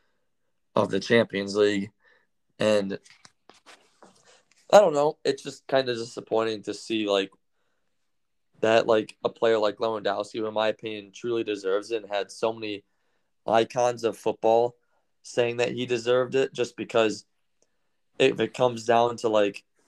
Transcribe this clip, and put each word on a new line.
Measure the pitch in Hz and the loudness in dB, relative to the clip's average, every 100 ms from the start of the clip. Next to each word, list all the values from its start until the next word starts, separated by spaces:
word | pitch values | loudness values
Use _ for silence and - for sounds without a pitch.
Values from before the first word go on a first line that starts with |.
| _ _ _ _ _ _ _ - | _ _ _ _ _ _ _ -2
of | 101 | 0
the | 98 | -2
Champions | - 117 107 98 98 101 | 2 2 2 -2 -4 2
League. | 104 101 101 - _ _ _ _ _ _ | 2 2 -4 -12 _ _ _ _ _ _
And | 107 107 98 98 - - _ _ _ _ _ - _ _ - _ _ _ _ _ _ | 0 2 0 -8 -12 -20 _ _ _ _ _ -20 _ _ -20 _ _ _ _ _ _
I | 196 | 8
don't | 196 | 8
know, | 147 147 - | 4 0 0
it's | - 139 | -4 -4
just | 143 135 - | -8 -16 -2
kinda | 135 127 | 0 0
disappointing | 117 117 - 98 113 113 110 | -4 -6 -12 -4 -2 0 -4
to | 98 | -8
see, | 101 - 113 104 | -10 -6 -4 0
like, | 101 98 - _ _ _ _ _ _ _ _ _ _ _ _ | 0 0 -8 _ _ _ _ _ _ _ _ _ _ _ _
that, | 110 113 - | 2 2 4
like, | 110 101 - | 0 0 -8
a | 117 | -8
player | - 117 113 | -2 0 2
like | 107 101 | 0 -2
Lewandowski, | 113 110 104 101 104 120 | -4 -4 -4 -4 -6 -8
who | 107 | -6
in | |
my | 107 110 | -2 -2
opinion | 107 113 107 101 | -4 -8 -12 -14
truly | - 120 117 | -12 -6 -4
deserves | 107 101 95 98 101 | -4 -6 -2 -4 -2
it | 113 | -6
and | 101 | -4
had | 101 95 | -6 -6
so | - 113 | -4 -4
many | 113 110 101 - _ _ _ _ _ - | -4 -8 -10 -14 _ _ _ _ _ 0
icons | 113 117 131 123 120 113 | 0 2 0 -2 0 -4
of | 98 | -2
football | 113 107 110 113 120 - _ _ _ _ | -6 -2 2 4 2 -2 _ _ _ _
saying | - - 120 120 | -8 -2 -2 0
that | 120 | -2
he | 120 123 | -2 -4
deserved | 123 117 127 123 135 | -4 0 0 2 0
it, | 135 | -2
just | 123 120 - | -2 -6 -6
because | 101 117 110 101 - _ _ _ _ _ _ _ _ _ | -4 0 0 0 -10 _ _ _ _ _ _ _ _ _
if | 131 117 | 2 2
it | 110 | -4
comes | - 127 117 110 | 0 -2 -2 0
down | 117 120 117 | 2 2 0
to, | 117 | 0
like, | 107 104 101 - _ | 2 0 -2 -16 _